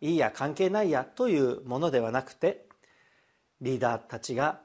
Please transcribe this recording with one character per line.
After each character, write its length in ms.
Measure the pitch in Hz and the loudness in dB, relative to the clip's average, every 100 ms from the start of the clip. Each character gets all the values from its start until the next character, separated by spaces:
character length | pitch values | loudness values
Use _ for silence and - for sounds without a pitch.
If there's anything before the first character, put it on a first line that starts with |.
い 140 | 156 | 0
い 20 | 165 | 2
や、 160 | 113 | 2
関 220 | - 143 | 0 -4
係 160 | 156 185 | 0 2
な 120 | 208 | 2
い 80 | 190 | 2
や 140 | 135 | 0
と 240 | 131 - 247 | -2 -2 2
い 100 | 151 | 4
う 240 | 127 110 | 2 0
も 160 | 123 131 | -4 -2
の 140 | 170 | 0
で 80 | 127 | 2
は 100 | 113 | 0
な 140 | 127 | -2
く 80 | - | -4
て、 340 | - 185 - - _ _ _ _ _ _ _ _ - | -2 -2 -2 -14 _ _ _ _ _ _ _ _ -8
リ 160 | 127 123 | -4 0
ー 20 | |
ダ 220 | 123 113 | 0 -2
ー 20 | |
た 160 | - 120 | -6 -12
ち 160 | - | -6
が 260 | 123 151 - | -2 -2 -2